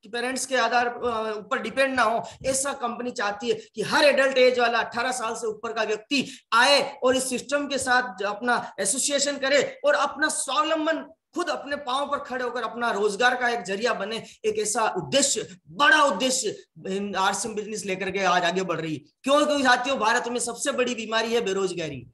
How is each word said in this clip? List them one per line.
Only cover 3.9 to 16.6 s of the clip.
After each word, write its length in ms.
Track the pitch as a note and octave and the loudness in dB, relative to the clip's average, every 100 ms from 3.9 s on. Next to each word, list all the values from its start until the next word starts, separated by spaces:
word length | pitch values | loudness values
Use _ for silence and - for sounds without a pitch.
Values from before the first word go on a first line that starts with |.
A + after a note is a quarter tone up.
| C#4 | 4
adult 340 | D4+ C4 C4+ B3+ | 6 6 4 6
age 200 | B3+ A#3+ | 4 6
वाला 200 | A#3 A#3 | 2 2
अठारह 340 | G#3 A#3 B3+ | -2 -2 -4
साल 220 | A#3+ A3+ | -2 -4
से 120 | A#3 A3 | -4 -6
ऊपर 260 | G3+ A#3 | -6 -6
का 100 | A3 | -4
व्यक्ति 480 | G#3+ G#3+ - C#4 G3+ - _ | -2 -2 -2 -2 -2 -8 _
आए 460 | A3+ B3+ C#4+ - - | 4 6 6 2 0
और 140 | B3 B3+ | 2 2
इस 140 | B3+ | 0
system 360 | B3 - C#4+ C#4+ | -4 -2 -4 -2
के 120 | C#4 | -4
साथ 440 | B3+ B3 B3 - | 2 0 0 -4
अपना 500 | G3 G#3 B3 A#3 - - | -6 -4 0 -2 -2 -6
association 560 | G3 C4 - C#4+ C#4+ C#4 | -4 -2 0 0 0 -2
करे 440 | C4 C#4+ A3+ - | 2 2 2 0
और 100 | C#4+ | 2
अपना 340 | C#4+ C#4+ C4+ D4+ | 2 0 0 -2
स्वावलंबन 840 | - - C4+ D#4 D#4+ D#4 D#4 - - _ | -2 -4 -2 0 0 0 -2 -6 -18 _
खुद 140 | - F4 | -6 -4
अपने 280 | C4 C#4 C#4+ | -4 -4 -6
पांव 300 | C4+ C4 C#4+ | -4 -4 -2
पर 120 | C#4 | -4
खड़े 260 | - B3+ | -6 -6
होकर 180 | B3 A#3 | -4 -4
अपना 280 | A3+ A#3 A#3+ | -6 -2 -2
रोजगार 440 | G3+ G#3 G3 B3 | 0 0 4 2
का 140 | B3+ A#3+ | 2 0
एक 140 | A#3 | -2
जरिया 320 | F3+ G3+ A#3 | -4 -2 -2
बने। 300 | G#3+ G3 A3 - - | -2 -4 -8 -10 -6
एक 140 | G#3+ G#3 | -4 -2
ऐसा 360 | G#3 B3 A3 F#3 | -2 0 0 -2
उद्देश्य, 600 | D3+ C4 C#4 A3+ - - _ | 0 2 2 0 -6 -14 _
बड़ा 320 | E3 C#4+ D4+ | 2 6 8
उद्देश्य 460 | C#4+ G3 C4 B3+ G#3+ - | 6 4 0 0 -2 -6